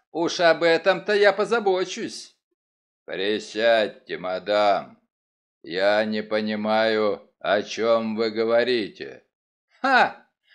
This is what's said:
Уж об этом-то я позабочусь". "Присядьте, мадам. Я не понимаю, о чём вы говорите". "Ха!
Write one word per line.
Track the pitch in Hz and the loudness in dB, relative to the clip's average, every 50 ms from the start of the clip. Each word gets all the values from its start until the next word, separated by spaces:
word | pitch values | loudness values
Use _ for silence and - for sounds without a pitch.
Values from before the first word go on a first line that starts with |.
| _ _ - | _ _ -6
Уж | 156 170 156 - - | -4 -2 -2 0 2
об | 175 165 160 151 165 | 4 4 4 4 4
этом-то | 170 165 156 - 196 185 175 175 202 208 | 2 2 4 2 2 0 0 -2 -2 0
я | 202 202 202 190 | 4 4 4 4
позабочусь". | 208 208 170 220 233 214 196 185 185 185 180 - 233 202 120 - - - - _ _ _ _ _ _ _ _ _ _ _ _ _ _ _ | 2 0 0 0 0 0 0 0 0 -2 -4 -6 -8 -10 -10 -10 -14 -16 -20 _ _ _ _ _ _ _ _ _ _ _ _ _ _ _
"Присядьте, | - 78 90 95 104 107 101 - - - 107 113 117 117 110 107 92 - - _ - 82 80 | -12 -8 -4 -2 -2 -2 -4 -6 -6 -4 0 2 4 4 4 2 0 -4 -10 _ -12 -10 -8
мадам. | 90 92 92 92 90 98 104 104 104 101 98 85 71 - - _ _ _ _ _ _ _ _ _ _ _ _ _ - | -6 -6 -6 -6 -4 0 2 2 4 4 2 2 -2 -6 -14 _ _ _ _ _ _ _ _ _ _ _ _ _ -14
Я | 71 82 92 95 101 104 107 110 | -8 -4 0 0 2 2 2 0
не | 107 107 107 107 | 0 -4 -6 -6
понимаю, | - 110 110 107 107 107 107 107 107 110 110 110 113 110 110 107 104 92 - - _ _ _ | -4 -4 -4 -2 -4 -4 -4 -2 0 0 2 2 2 2 0 0 0 -2 -4 -8 _ _ _
о | - 80 95 104 101 | -2 0 0 0 -2
чём | - - 98 107 117 117 113 110 110 107 | -4 -6 -4 0 0 0 0 0 -2 -4
вы | 107 113 113 | -4 -4 -4
говорите". | 104 110 113 113 117 117 120 123 127 117 101 87 - - 69 69 - - _ _ _ _ _ _ _ _ _ _ _ _ | -2 -2 -2 0 2 2 2 0 0 -2 -4 -6 -10 -14 -16 -16 -16 -18 _ _ _ _ _ _ _ _ _ _ _ _
"Ха! | - 277 269 240 190 113 - - _ _ _ _ _ _ _ | -2 2 4 4 4 2 0 -6 _ _ _ _ _ _ _